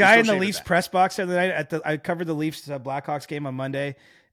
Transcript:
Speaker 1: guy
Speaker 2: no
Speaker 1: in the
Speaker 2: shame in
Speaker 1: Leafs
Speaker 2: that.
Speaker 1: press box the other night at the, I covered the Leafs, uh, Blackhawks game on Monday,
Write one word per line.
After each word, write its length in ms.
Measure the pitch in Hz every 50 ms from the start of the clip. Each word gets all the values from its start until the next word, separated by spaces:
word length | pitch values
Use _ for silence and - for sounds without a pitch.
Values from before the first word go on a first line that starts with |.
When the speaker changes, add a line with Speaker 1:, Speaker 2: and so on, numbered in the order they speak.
| 202 196
Speaker 1:
guy 60 | 220
Speaker 2:
no 40 | 233
Speaker 1:
in 40 | 226
the 60 | 220
Speaker 2:
shame 40 | 202
in 40 | 185
Speaker 1:
Leafs 160 | 185 208 190
Speaker 2:
that. 80 | - -
Speaker 1:
press 220 | - 175 175 180
box 280 | - - 185 185 185 -
the 60 | - 190
other 120 | 180 180
night 160 | 180 185 185
at 180 | 170 151 151 -
the, 120 | 165 156 -
I 120 | 156 156
covered 280 | 156 - - 175 165 175
the 80 | 165 160
Leafs, 340 | 147 156 156 151 - -
uh, 120 | 151 143 135
Blackhawks 480 | 120 135 135 143 - - 147 143 -
game 180 | - 151 147 147
on 80 | 135 131
Monday, 420 | 131 135 135 135 139 143 143 135 - _ _ _ _ _ _